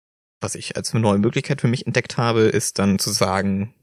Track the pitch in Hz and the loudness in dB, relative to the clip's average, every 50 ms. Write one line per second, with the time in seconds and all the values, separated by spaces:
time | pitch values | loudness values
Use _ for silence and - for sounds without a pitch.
0 | _ _ _ _ _ _ _ - - 98 - - - - - - - - - 117 | _ _ _ _ _ _ _ -8 -8 -8 -8 -8 -10 -8 -8 -6 -6 -2 0 2
1 | 113 107 101 101 104 123 - 143 - - 143 - - 120 120 127 - 117 - 123 | 2 4 4 4 2 2 0 -2 -2 -2 -4 0 0 0 0 0 -4 -2 -2 -2
2 | - - - - 120 117 117 113 110 110 - 101 - - - - 98 101 95 95 | -2 -2 -2 0 0 2 4 4 4 4 4 0 -2 -2 -2 0 2 2 2 2
3 | - 104 101 98 98 95 92 98 98 98 95 98 101 113 _ _ | 0 -2 0 0 0 2 0 0 0 0 0 -2 -4 -6 _ _